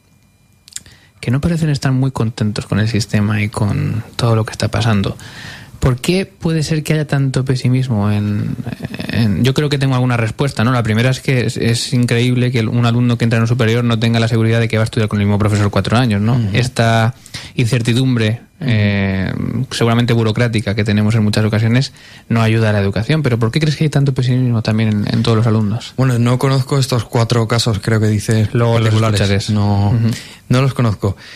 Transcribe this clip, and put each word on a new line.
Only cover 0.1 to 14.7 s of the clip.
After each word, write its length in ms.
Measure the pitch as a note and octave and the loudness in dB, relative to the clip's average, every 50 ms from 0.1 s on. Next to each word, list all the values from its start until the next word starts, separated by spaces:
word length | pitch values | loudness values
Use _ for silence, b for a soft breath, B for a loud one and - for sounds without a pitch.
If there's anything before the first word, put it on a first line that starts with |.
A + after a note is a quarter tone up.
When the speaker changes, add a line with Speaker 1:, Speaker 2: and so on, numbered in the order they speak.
| _ _ _ _ _ _ _ _ _ _ _ - - - B B B B B B B _ | _ _ _ _ _ _ _ _ _ _ _ -18 -16 -16 B B B B B B B _
Speaker 1:
que 120 | - - | -4 -2
no 100 | A#2+ C3+ | -2 0
parecen 280 | D3 E3+ E3+ D#3+ D#3+ D#3 | 0 0 0 0 0 0
estar 220 | C#3+ B2+ - C#3 | 0 0 0 0
muy 200 | C3 B2+ C3 C3+ | 0 0 0 0
contentos 560 | C3 - A#2 A2+ A#2+ - A2 G#2+ G2+ - - - | 0 -2 -4 -4 -2 -2 -2 -2 -2 -4 -4 -2
con 120 | - G2 | -2 0
el 80 | G#2 A2 | 0 0
sistema 540 | A#2+ A#2 A#2 - - G#2+ G#2 G#2 G#2+ G#2 | 0 -2 -2 -2 0 0 0 0 0 0
y 80 | G#2 G#2 | -2 -4
con 540 | - - A#2 G#2 G2 F#2+ G2 G2 G#2+ G#2+ - - - | -2 -2 -2 -2 0 -2 -2 -2 -4 -4 -6 -8 -6
todo 200 | - - A#2 A2+ | -2 0 2 2
lo 100 | A2 A2 | 0 0
que 60 | - | -2
está 160 | - - - G#2 | -4 -6 -4 -4
pasando. 480 | - G#2+ A2 A#2 G#2+ G3 G3 - - B B B B B B B B B B B B - | -2 -2 0 0 0 0 0 -2 -6 B B B B B B B B B B B B -4
¿Por 180 | - C3+ B2+ B2 | -2 -2 0 0
qué 280 | - - F3 F#3+ G3 | 0 -2 0 0 -2
puede 380 | F#3 - - - E3+ D#3+ D#3+ D3+ | -4 -8 -6 -4 -2 -2 -2 -2
ser 180 | - D#3+ D#3 D3 | -2 -2 -2 -2
que 100 | - D#3 | 0 -2
haya 120 | D#3 D3+ | -2 -2
tanto 400 | C#3 - C#3 C#3 C3+ B2+ C#3 B2+ | -2 0 0 0 0 0 0 -2
pesimismo 640 | C3+ C3 B2 - B2 B2+ C3 C3 B2+ A#2 G#2 G2+ G#2 | -2 -2 -2 0 0 2 2 0 0 0 0 0 0
en, 440 | G#2 G#2 G#2 G#2 G#2 G#2 A2 G#2+ A2 - - A#2+ - - - - - - - - | 0 0 0 -2 -2 -2 -4 -4 -6 -6 -8 -10 -10 -10 -10 -10 -10 -10 -8 -4
en, 320 | - - A#2 G#2+ G2 - A#2+ | -2 0 0 2 2 2 2
yo 100 | B2+ C3+ | 2 2
creo 160 | D3+ D3+ C#3+ | 0 0 0
que 80 | C#3+ C#3 | 0 0
tengo 160 | C#3 C3+ C3 | 0 0 0
alguna 240 | B2+ B2 B2+ B2 A#2 | 0 0 0 0 0
respuesta, 460 | A2+ A2 A2+ - D3 C#3 C3 - A2 | -2 -2 -2 -2 -4 -2 0 0 0
¿no? 80 | A#2+ | 0
La 100 | C3 A#2+ | 2 0
primera 300 | A2+ A2 G#2+ G#2+ A#2+ C3 | 0 0 0 0 2 0
es 80 | C3 B2+ | 0 -2
que 260 | - - C3+ B2+ A2+ | -2 -2 0 0 0
es, 120 | - - - | -2 -2 -2
es 360 | - A2+ A#2 A#2 - - - | 0 0 0 -2 -2 -2 0
increíble 580 | B2 A#2+ A#2 B2 A#2 A#2+ B2 B2 B2 B2 B2 | 0 0 2 2 2 2 2 2 2 0 0
que 100 | B2+ A#2+ A2 | 0 0 0
un 200 | G#2+ A2 A#2+ A#2+ A#2 | 0 0 0 2 2
alumno 300 | A2+ A#2+ B2 B2 A#2+ A2+ | 2 2 2 2 2 0
que 40 | A#2+ | 0
entra 120 | A#2 A2+ A2+ | 0 2 2
en 60 | A2+ | 2
un 40 | A2+ | 2
superior 360 | A#2+ B2 A#2+ A2 A2+ A#2+ A#2+ | 2 2 2 2 2 2 0
no 160 | A#2+ A#2 A2 | 0 0 0
tenga 200 | A2+ A#2 A2+ A2+ | 0 0 2 2
la 80 | A2+ A2 | 0 0
seguridad 320 | A#2 A2+ A2+ A2+ A2+ A#2 | 2 2 2 2 2 2
de 80 | A#2 | 0
que 100 | A2+ | 0